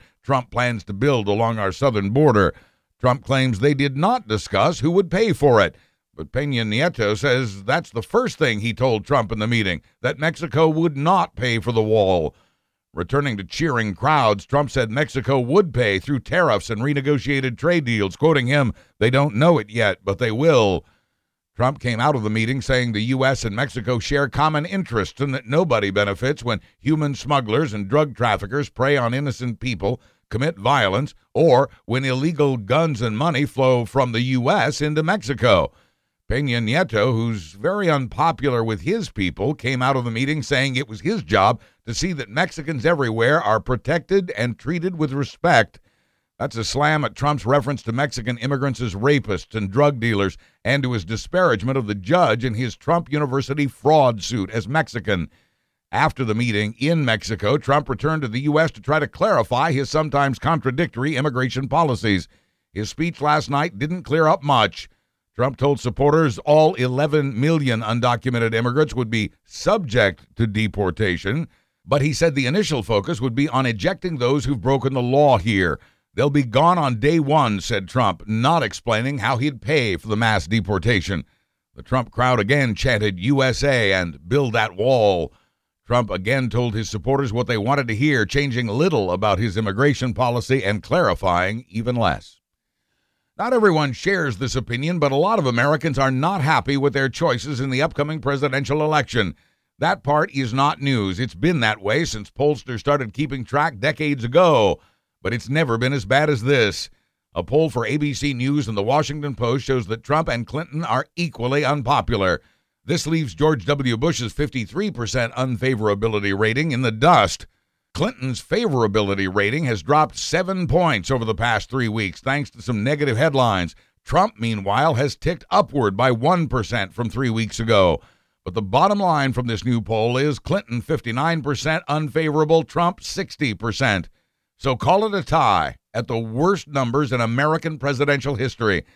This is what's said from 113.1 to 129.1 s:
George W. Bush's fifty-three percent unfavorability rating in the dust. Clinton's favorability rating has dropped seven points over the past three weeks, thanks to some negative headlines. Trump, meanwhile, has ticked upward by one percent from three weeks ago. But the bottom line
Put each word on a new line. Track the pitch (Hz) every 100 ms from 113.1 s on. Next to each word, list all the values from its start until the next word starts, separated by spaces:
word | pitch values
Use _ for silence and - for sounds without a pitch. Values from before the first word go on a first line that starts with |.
| 165 143 -
George | 151 147 90
W. | 143 131 113
Bush's | 151 156 117
fifty-three | - 147 131 107 147 208
percent | 135 117 127 113
unfavorability | 117 131 117 131 123 107 101 113 107 101 98
rating | 110 117 160
in | 131
the | 127
dust. | 110 147 160 98 - - _ _ _ _
Clinton's | - 185 - 131 123
favorability | - - 226 135 110 104 101 98 95
rating | 95 101 139 147
has | 110
dropped | 82 147 151 -
seven | - 160 185 190 165
points | 160 175 117 87
over | 131
the | 113 98
past | 117 110 -
three | 131 117
weeks, | 110 101 -
thanks | - 139 143
to | 120
some | 110 117
negative | 117 147 143 117
headlines. | 156 139 123 95 87 - _ _
Trump, | - 156 208 -
meanwhile, | 117 107 95 107 156 120
has | 139 -
ticked | - - -
upward | 190 175 143 107 98
by | 127
one | 117 131 180 147
percent | 127 104 120 95 -
from | 117
three | 120 131
weeks | 113 110 -
ago. | 113 107 92 78 - _ _ _
But | - 90
the |
bottom | 98 117 190 202
line | 190